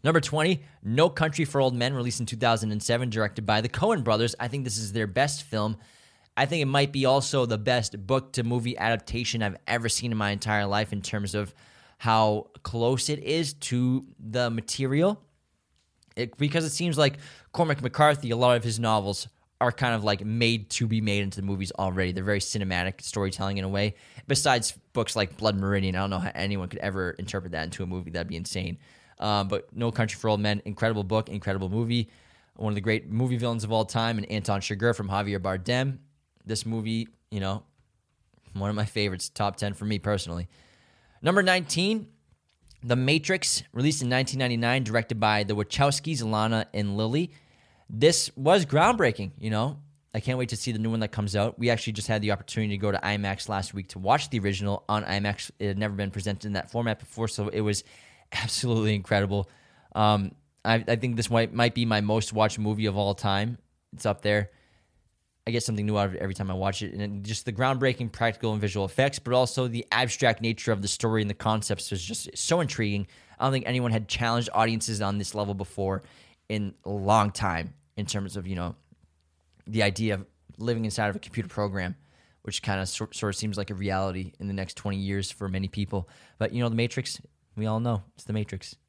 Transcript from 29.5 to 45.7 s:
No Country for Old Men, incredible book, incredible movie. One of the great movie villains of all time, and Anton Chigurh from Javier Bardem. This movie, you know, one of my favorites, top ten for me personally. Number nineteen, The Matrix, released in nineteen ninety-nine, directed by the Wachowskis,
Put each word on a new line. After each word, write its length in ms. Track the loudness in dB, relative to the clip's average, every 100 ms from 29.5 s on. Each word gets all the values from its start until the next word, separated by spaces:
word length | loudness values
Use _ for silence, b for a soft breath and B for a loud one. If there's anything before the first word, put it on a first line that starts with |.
| -2 -4
No 160 | -4 -2
Country 260 | 0 -2 0
for 120 | 0
Old 120 | 2
Men, 220 | 2 0
incredible 380 | -4 -2 0 0
book, 260 | 0 -2 -2
incredible 400 | -6 -2 -2 -2
movie. 400 | -2 0 0 -2 b b b b
One 160 | -6 -4
of 60 | -2
the 40 |
great 300 | 0 0 0
movie 260 | -2 0 0
villains 280 | 0 -2
of 80 | 0
all 120 | 0
time, 340 | 2 0 0 0
and 120 | -2
Anton 300 | -4 0 -2
Chigurh 340 | -2 2 2
from 140 | 2 0
Javier 320 | 0 0 -2
Bardem. 580 | -2 -2 0 0 0 -4 _ _ _ _
This 200 | -6 -4
movie, 440 | -2 -4 -2 -2 -4 _ _
you 100 | -4
know, 240 | -2 -4 -8 _ _ _ _ _ _ _ _
one 160 | -4 -2
of 60 | 0
my 80 |
favorites, 440 | -2 0 -2 -2 -8
top 280 | -2 -2 -2
ten 180 | -6
for 100 | -4
me 140 | -4 -2
personally. 500 | 0 -2 -2 -6 -8 b b b b b b b
Number 220 | 2 4
nineteen, 640 | 4 2 2 0 2 0 -4 _ _ _ _ _ _ -12
The 140 | 0 2
Matrix, 680 | 4 2 2 0 0 -2 -4
released 300 | 0 2 2
in 60 | 0
nineteen 300 | 2 0 0
ninety-nine, 460 | 0 2 2 2
directed 340 | 2 0 0 2
by 240 | 4 4
the 120 | 2
Wachowskis, 720 | 0 0